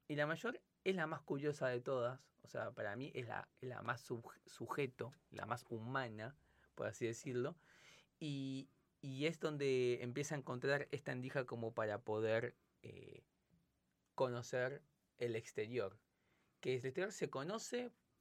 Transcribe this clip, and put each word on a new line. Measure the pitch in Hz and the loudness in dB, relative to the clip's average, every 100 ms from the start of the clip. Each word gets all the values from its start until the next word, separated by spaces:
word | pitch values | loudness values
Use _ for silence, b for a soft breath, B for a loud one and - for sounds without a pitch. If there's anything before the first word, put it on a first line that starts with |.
| - | -4
y | 160 | 2
la | 147 | 2
mayor | 165 226 339 _ _ | 2 -2 -4 _ _
es | 185 190 | 0 2
la | 156 | 2
más | 156 | -2
curiosa | - 139 147 147 131 | 0 2 2 4 2
de | 123 | 2
todas, | 123 127 120 131 - _ | 2 4 2 0 -10 _
o | - | -8
sea, | 123 110 | -4 -4
para | 117 107 104 | -2 -2 -2
mí | 143 | -4
es | - 120 | -4 -4
la, | 101 - - | -4 -6 -8
es | 127 | -8
la | 107 | -4
más | 107 123 | -2 -2
sub-, | - 117 - - - | -2 -6 -6 -16 -18
sujeto, | - 113 - 127 - - - _ | -10 -4 0 0 -2 -6 -8 _
la | 104 98 | -8 -2
más | 120 - | -2 -2
humana, | 113 113 135 123 107 113 147 _ _ - | -6 -2 -2 -2 -4 -8 -10 _ _ -20
por | - 107 | -4 -2
así | - 117 | 0 -2
decirlo, | 117 131 123 135 175 b b b b b - | -2 -2 0 0 -4 b b b b b -6
y, | 156 139 135 135 135 _ _ _ 139 | -4 -2 -2 -4 -8 _ _ _ -8
y | 131 156 | 0 0
es | 165 | 2
donde | 160 147 139 131 123 123 | 0 2 6 6 6 4
empieza | 123 127 143 | 0 -2 -2
a | 147 | -2
encontrar | 139 123 139 143 143 | -2 0 2 2 2
esta | 139 - | -4 -2
endija | 127 127 139 | -2 0 -2
como | 123 117 113 | -2 -2 -2
para | 117 110 104 | 2 2 2
poder, | - 107 110 113 117 - _ _ | 0 2 4 4 2 -6 _ _
eh, | - 92 - - _ _ _ _ _ _ _ _ _ | -14 -14 -14 -16 _ _ _ _ _ _ _ _ _
conocer | - 131 120 120 127 127 143 - _ _ - | 0 0 0 -2 0 0 -2 -14 _ _ -2
el | 120 110 | 0 0
exterior. | - - 107 123 98 - _ _ _ _ _ _ | -4 -4 0 0 -2 -4 _ _ _ _ _ _
Que | - 127 | 0 0
el | 131 | 0
exterior | 147 196 | -2 -2
se | - 143 | 0 -2
conoce | 135 156 220 - 247 240 _ _ _ | -2 -2 -4 -2 -2 -4 _ _ _